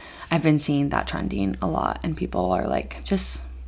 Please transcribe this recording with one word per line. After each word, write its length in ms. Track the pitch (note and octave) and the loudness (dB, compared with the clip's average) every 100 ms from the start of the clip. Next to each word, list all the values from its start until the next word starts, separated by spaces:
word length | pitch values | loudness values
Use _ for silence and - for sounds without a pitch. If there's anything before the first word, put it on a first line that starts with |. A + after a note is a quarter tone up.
| - - - | -16 -14 0
I've 140 | E3 | 4
been 160 | D#3 D3+ | 6 6
seeing 280 | D3+ C#3+ C#3+ | 4 2 2
that 180 | - - | 0 -2
trending 500 | - - G2 G2 - | -2 -2 0 0 0
a 60 | - | -2
lot, 320 | - C2 - | 0 0 -2
and 120 | - D#3 | -4 -2
people 360 | - - F2+ | -2 0 2
are 140 | F#2 - | 2 0
like, 380 | - - - | -2 -4 -8
"Just 380 | - F#3+ - - - - | -2 0 0 -4 -8 -14